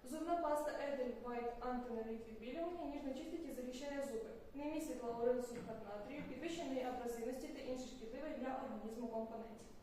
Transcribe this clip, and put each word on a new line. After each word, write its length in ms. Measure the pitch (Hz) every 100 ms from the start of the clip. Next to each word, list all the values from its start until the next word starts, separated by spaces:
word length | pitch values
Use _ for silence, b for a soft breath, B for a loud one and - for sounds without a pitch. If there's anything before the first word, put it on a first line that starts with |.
Зубна 320 | - 311 330 339
паста 360 | 311 294 294
Edelweiss 800 | 269 285 262 247 226 240 240 233 233
Anti-Наліт 680 | 247 240 240 226 220 226 -
відбілювання 580 | 214 233 302 339 349 285
ніжно 280 | 285 269
чистить 360 | 247 320 339 269
і 20 |
захищає 540 | 247 254 247 285 285 233
зуби. 240 | 220 214 220 -
Не 120 | 285 294
містить 380 | 311 - 247
лаурилсульфат 880 | 240 233 240 254 240 233 226 226 208
натрію, 340 | 208 254 294 -
підвищеної 540 | 262 330 - 262 254
абразивності 640 | 247 226 240 233 240 254 294
та 140 | 262
інших 260 | 254 254 -
шкідливих 520 | - 220 262 294 240
для 80 | 262
організму 600 | 262 220 214 214 226 240
компонентів. 600 | 220 226 220 214 - - -